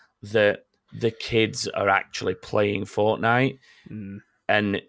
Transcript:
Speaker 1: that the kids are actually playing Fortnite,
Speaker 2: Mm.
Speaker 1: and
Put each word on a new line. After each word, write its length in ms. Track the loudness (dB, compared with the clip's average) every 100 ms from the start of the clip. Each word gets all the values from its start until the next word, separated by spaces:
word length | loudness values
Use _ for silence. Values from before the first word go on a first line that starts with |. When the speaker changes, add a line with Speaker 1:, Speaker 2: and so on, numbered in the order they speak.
| _ _
Speaker 1:
that 440 | -2 2 4 2 _ _ _
the 180 | -4 -4
kids 540 | -4 -2 0 0 -2 -6
are 200 | -2 2
actually 460 | 0 0 -6 -4
playing 500 | -4 -2 0 0 -2
Fortnite, 720 | -4 0 0 2 2 2 0 -4 _ -20 -16
Speaker 2:
Mm. 280 | -14 -12 -14 -18 _ 0
Speaker 1:
and 340 | 2 2 -2